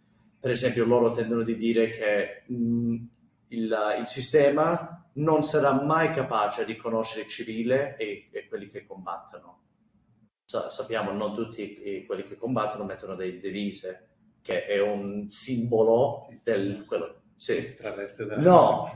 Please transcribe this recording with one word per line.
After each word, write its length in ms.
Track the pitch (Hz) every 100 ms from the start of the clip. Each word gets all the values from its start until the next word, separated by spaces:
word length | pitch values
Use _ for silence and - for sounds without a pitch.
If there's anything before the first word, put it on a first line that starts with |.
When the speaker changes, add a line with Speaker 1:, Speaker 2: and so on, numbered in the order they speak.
| _ _ _ _
Speaker 1:
Per 100 | 131
esempio, 340 | 120 123 117
loro 280 | 117 120 117
tendono 300 | 120 110 117
di 140 | 113 107
dire 320 | 113 113 113
che, 520 | - 107 104 - - -
mm, 440 | 120 117 117 117 117 117 - _ _ _
il, 280 | 117 110 107 107 107
il 60 | 113
sistema 1000 | 135 127 151 143 147 165 170 - - -
non 300 | 139 156 156
sarà 360 | 147 151 143 131
mai 320 | 147 160 160
capace 520 | 135 131 113 104 117
di 80 | 110
riconoscere 500 | 110 117 113 110 110
il 60 | 101
civile 680 | - 113 110 117 135 139 -
e, 320 | 107 95 -
e 160 | 104 -
quelli 200 | 107 101
che 160 | 101
combattono. 760 | - 95 87 87 - 90 85 - _ _ _ _ _ _ _ _
Sa-, 240 | - 110 -
sappiamo, 440 | - 107 113 98
non 220 | 101 104
tutti 280 | 107 113 -
i, 420 | 98 - 101 95
quelli 200 | - 95
che 120 | - 98
combattono 480 | 117 120 107 104
mettono 300 | 98 92 95
dei 240 | 92 92 90
divise, 720 | 98 95 101 - 92 92 _ _ _ _
che 240 | - 90 -
è 140 | 101
un 500 | 104 101 101 104 104
simbolo 1000 | - - 120 117 113 110 117 139 - - -
del, 420 | - 104 98 101
quello, 380 | - 101 82 - _ _
sì. 240 | - 92
Speaker 2:
Si 140 | - -
traveste 500 | 107 101 101 - 104
da 100 | 107
Speaker 1:
No, 580 | 165 175 - - -